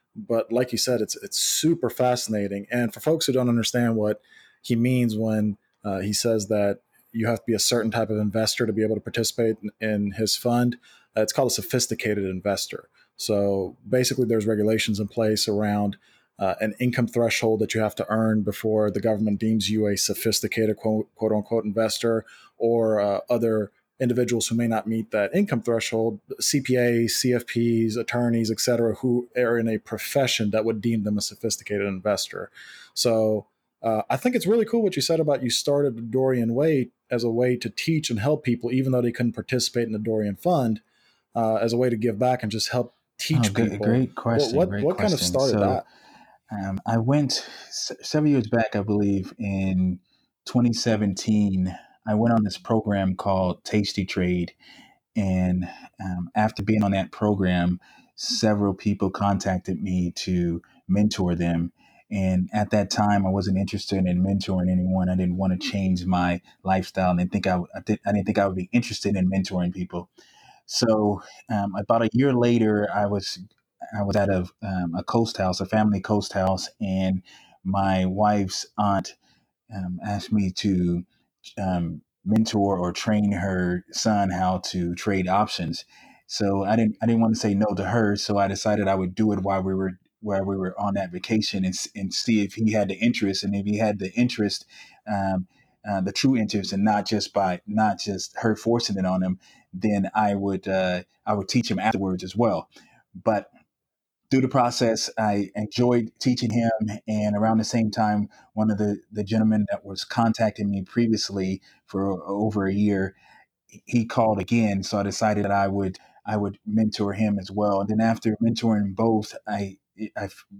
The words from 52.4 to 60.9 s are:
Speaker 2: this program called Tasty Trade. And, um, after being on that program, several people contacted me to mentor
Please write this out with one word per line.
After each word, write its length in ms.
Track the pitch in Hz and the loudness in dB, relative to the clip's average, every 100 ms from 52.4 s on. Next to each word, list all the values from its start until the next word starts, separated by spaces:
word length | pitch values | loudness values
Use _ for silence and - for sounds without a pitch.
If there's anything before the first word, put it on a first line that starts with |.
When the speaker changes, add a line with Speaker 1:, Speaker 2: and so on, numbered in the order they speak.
Speaker 2:
this 140 | 104 - | 0 -2
program 580 | - 110 107 101 95 92 | -2 0 2 0 0 0
called 480 | 101 95 92 87 | 0 2 0 -2
Tasty 400 | - 107 101 - | -2 -2 0 -2
Trade. 480 | 95 98 90 90 85 - - - - _ _ 110 | -4 0 0 0 -4 -8 -20 -20 -20 _ _ -2
And, 520 | 95 92 92 90 90 - - - | 0 2 2 0 -2 -10 -18 -10
um, 280 | 95 90 87 | -8 -6 -4
after 280 | 110 110 - | -2 -2 0
being 200 | 101 107 | 0 2
on 100 | 101 | 2
that 200 | 98 - | 0 -2
program, 680 | - 107 101 92 90 87 90 - - _ | -2 0 2 2 2 2 -2 -6 -20 _
several 600 | - - 120 110 104 101 | -12 -8 0 2 2 0
people 360 | 95 107 101 95 | 0 -2 -2 -2
contacted 720 | - 101 98 98 92 - 82 | 0 0 0 0 -4 -4 -6
me 280 | 95 90 87 - | -2 0 -2 -4
to 460 | - 90 85 85 - _ | -2 0 0 -2 -8 _
mentor 460 | - | -2